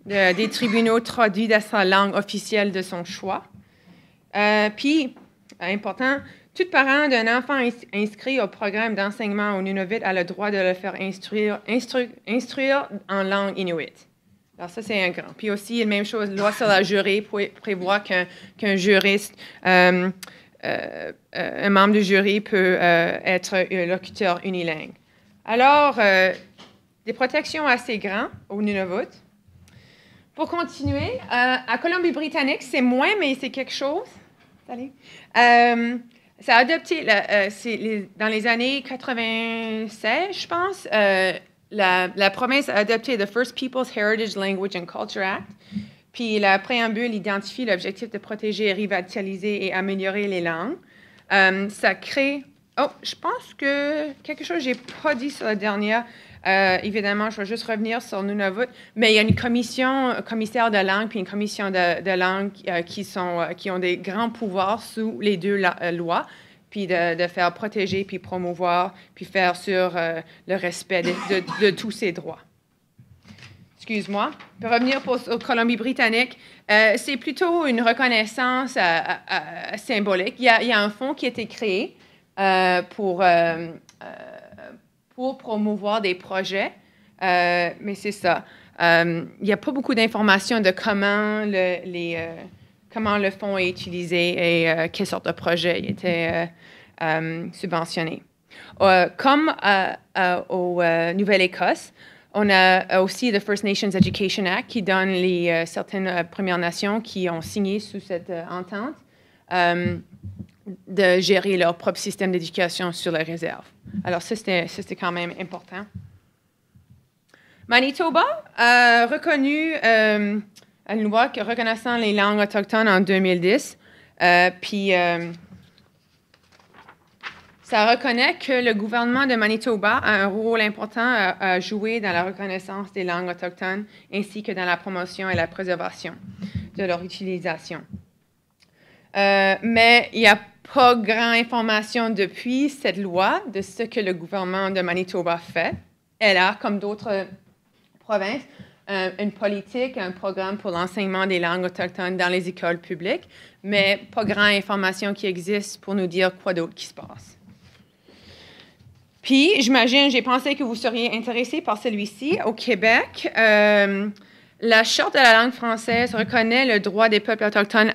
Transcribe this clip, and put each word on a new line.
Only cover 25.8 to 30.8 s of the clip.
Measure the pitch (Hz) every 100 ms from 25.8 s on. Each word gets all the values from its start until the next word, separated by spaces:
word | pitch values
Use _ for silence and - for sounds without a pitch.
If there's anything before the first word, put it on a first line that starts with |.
| 294 226
euh, | 202 190 185 180 - _ - _ _ _ -
des |
protections | 226 254 302 294 311 294
assez | 247 254 214
grandes | 202 196 302 - -
au | 202
Nunavut. | 208 196 190 190 349 - _ _ _ _ _ - _ _ _ _ _
Pour | - 311
continuer, | 339 330 -